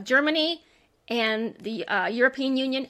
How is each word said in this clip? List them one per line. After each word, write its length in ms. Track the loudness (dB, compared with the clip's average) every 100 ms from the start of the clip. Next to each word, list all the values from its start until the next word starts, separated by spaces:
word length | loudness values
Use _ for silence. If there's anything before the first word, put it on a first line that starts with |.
Germany 580 | 2 2 4 2 0 -2 _ _ _ _ -6
and 480 | -2 0 0 -4 -6
the, 280 | -8 -6 -2
uh, 180 | -2 0
European 500 | 2 2 2 0 0
Union, 320 | 0 -2 -6